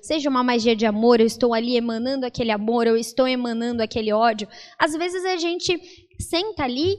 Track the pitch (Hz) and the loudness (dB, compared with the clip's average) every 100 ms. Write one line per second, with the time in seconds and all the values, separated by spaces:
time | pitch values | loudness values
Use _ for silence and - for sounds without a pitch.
0 | - 311 285 262 247 240 226 226 226 208 | -4 -2 0 0 2 2 2 2 2 2
1 | 233 233 226 226 247 226 233 247 233 226 | 4 6 4 2 0 0 0 -2 -2 -4
2 | 247 277 247 - 233 214 214 233 233 226 | -4 -4 -4 -4 -2 0 0 2 2 2
3 | 233 - 254 254 240 226 233 240 220 240 | 0 0 0 0 -2 -2 -2 -2 -2 -2
4 | 220 208 233 220 208 - - - 320 302 | 0 2 2 2 -6 -14 -18 -2 -2 0
5 | 349 370 370 370 339 359 - 349 - - | -2 -2 -2 -2 -2 -2 -2 -4 -6 -20
6 | _ - - 330 427 392 269 247 339 | _ -12 -4 -4 -4 -4 -4 -2 -2